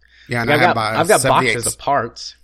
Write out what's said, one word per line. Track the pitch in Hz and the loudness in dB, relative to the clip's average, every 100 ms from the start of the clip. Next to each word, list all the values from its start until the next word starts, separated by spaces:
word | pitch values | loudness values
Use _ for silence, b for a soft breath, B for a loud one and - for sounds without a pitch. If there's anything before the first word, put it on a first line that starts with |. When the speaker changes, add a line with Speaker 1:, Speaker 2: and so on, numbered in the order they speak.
| B B B | B B B
Speaker 1:
Yeah, | 120 | -4
and | 117 | 0
Speaker 2:
Like, | 147 | 2
Speaker 1:
I | |
Speaker 2:
I've | 120 | 2
Speaker 1:
have | 117 | 2
Speaker 2:
got, | 110 | -2
Speaker 1:
my | 120 | -2
Speaker 2:
I've | 170 | 2
got | 180 | 2
Speaker 1:
seventy-eight | 131 139 127 | 4 2 2
Speaker 2:
boxes | 117 113 | -2 -4
of | - | -6
parts. | - 143 117 - - - | -2 -2 -2 -12 -20 -16